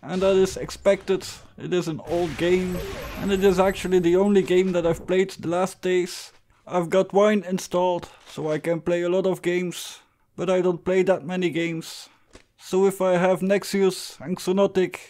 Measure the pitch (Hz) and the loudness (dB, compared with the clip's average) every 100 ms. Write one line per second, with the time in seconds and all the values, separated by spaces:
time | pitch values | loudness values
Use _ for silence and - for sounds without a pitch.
0 | - 185 190 196 190 - 139 - - 196 | -6 -2 2 4 2 0 -10 -2 2 2
1 | 196 190 - - - - 151 180 165 151 | 0 -4 -4 -16 -20 -14 -4 -2 -2 -6
2 | - 170 175 143 170 185 185 180 185 - | -4 -2 -2 -2 0 2 0 -6 -8 -10
3 | - - 196 196 196 180 190 196 180 185 | -10 -8 -2 2 4 4 2 2 0 2
4 | 170 180 202 202 185 180 190 175 165 165 | 4 4 4 4 4 4 4 2 0 -2
5 | - 185 190 - - 175 185 - 185 185 | 0 0 0 -2 -4 -2 -2 -4 0 0
6 | 180 - - _ _ _ - 180 165 190 | 0 -6 -16 _ _ _ -6 -4 0 0
7 | 190 190 208 214 175 185 - 180 180 175 | 2 4 4 2 -2 -6 -4 -2 0 -2
8 | - - - - 156 151 160 165 156 175 | -6 -20 -18 -10 -4 -4 -2 -4 -2 -2
9 | 175 185 190 180 175 180 180 170 - - | 0 0 0 -2 -2 -2 -4 -8 -14 -16
10 | _ _ _ - 175 185 180 175 - 185 | _ _ _ -8 -2 2 2 0 0 0
11 | 185 180 139 185 175 151 170 165 160 - | 2 2 0 -2 -2 -2 -4 -6 -10 -16
12 | - _ _ - _ _ - 185 196 190 | -20 _ _ -20 _ _ -4 2 2 2
13 | 185 180 185 185 190 202 - 202 190 185 | 0 2 2 2 2 0 0 0 0 0
14 | - - 143 180 - 190 196 196 180 - | -12 -16 -10 -8 -2 2 2 2 -2 -4
15 | - | -18